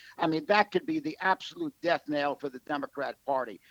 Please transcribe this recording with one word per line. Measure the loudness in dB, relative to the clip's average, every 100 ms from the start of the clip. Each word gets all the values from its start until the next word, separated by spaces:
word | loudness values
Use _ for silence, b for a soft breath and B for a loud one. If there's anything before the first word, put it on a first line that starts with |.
| B B
I | 0
mean, | 0 4
that | 4 4
could | 0 0
be | -4
the | -4 -2
absolute | 0 0 -2 -6 -6 -4
death | 0 0 0
knell | -2 0 -2
for | -6
the | -10
Democrat | -6 -4 -4 -6 -6 -6 -2
Party, | -2 -2 -8 b